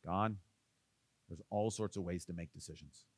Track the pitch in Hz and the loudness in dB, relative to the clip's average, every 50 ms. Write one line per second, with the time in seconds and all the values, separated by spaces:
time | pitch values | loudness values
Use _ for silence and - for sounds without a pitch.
0 | - 80 90 98 107 110 107 98 - _ _ _ _ _ _ _ _ _ _ _ | 0 2 4 4 6 4 2 -2 -8 _ _ _ _ _ _ _ _ _ _ _
1 | _ _ _ _ _ - 92 82 - _ 104 104 107 113 104 - 107 101 - 101 | _ _ _ _ _ -12 -12 -12 -8 _ 2 4 4 4 2 2 -2 0 0 -2
2 | 92 87 90 90 - - 87 87 85 73 _ - - - 78 - 76 71 - - | 0 0 0 -2 -2 -4 -6 -6 -6 -8 _ -12 -12 -10 -12 -12 -14 -18 -18 -20
3 | - _ _ | -20 _ _